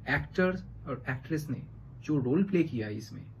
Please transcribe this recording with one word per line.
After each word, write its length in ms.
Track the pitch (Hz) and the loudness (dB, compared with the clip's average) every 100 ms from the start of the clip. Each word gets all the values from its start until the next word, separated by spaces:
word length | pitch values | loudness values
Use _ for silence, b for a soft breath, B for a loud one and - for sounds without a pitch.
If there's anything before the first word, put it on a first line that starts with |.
| - | 2
Actors 560 | - 151 - 185 185 - - - | 0 0 2 2 2 -6 -12 -8
और 140 | - - | -6 -4
actress 380 | 131 - 156 147 | -4 -2 -2 -2
ने 120 | 120 - - - - | -6 -8 -14 -16 -16
जो 160 | - 151 | 0 2
role 260 | 123 151 | 4 4
play 180 | 196 180 | 6 6
किया 240 | 156 120 107 | 4 2 -2
है 100 | 107 | -4
इसमें 280 | - 107 101 - | -8 -12 -14 -16